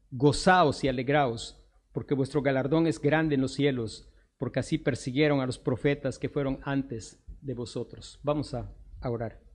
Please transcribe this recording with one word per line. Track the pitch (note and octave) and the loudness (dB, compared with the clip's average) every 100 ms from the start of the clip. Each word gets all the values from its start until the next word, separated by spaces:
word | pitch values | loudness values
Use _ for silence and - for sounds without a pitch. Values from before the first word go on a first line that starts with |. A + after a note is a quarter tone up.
| _ | _
Gozaos | B2 C#3+ - F#3+ F#3 D3+ B2 | 2 2 4 4 6 4 2
y | C3+ | -2
alegraos, | B2+ B2 D3 C#3+ - - - _ _ _ | -2 0 2 2 -2 -10 -16 _ _ _
porque | C3+ - | -10 -4
vuestro | C3+ C3 D3 | -2 0 2
galardón | C3+ C3+ C3 D#3+ E3 | 2 2 4 4 4
es | D3+ | 2
grande | C#3+ D#3 D#3+ C3+ | 2 4 4 2
en | |
los | C3 | 2
cielos, | - C#3+ B2+ A2 - - _ _ _ | 2 2 2 -4 -8 -18 _ _ _
porque | A#2+ C3 | -4 -2
así | - D3+ | -2 -2
persiguieron | D3+ D3 C3+ C3 D3+ C#3 | 0 -2 -4 0 2 2
a | B2+ | 0
los | - | -4
profetas | - B2 D3 C#3+ B2+ - | -4 0 0 0 -4 -6
que | C3+ | -6
fueron | D3 C3+ C3+ | -4 -4 -4
antes | C#3+ C#3 C3+ A2+ - - - - | -4 -4 -4 -10 -12 -18 -20 -14
de | C3+ A#2+ | -10 -8
vosotros". | A#2 B2+ A2+ - - - | -8 -8 -10 -12 -18 -8
Vamos | D3 D3+ - | -4 -2 -4
a, | A#2+ G#2+ - - - | -8 -10 -14 -20 -10
a | B2+ | -6
orar. | A#2 A2 - - | -6 -6 -10 -20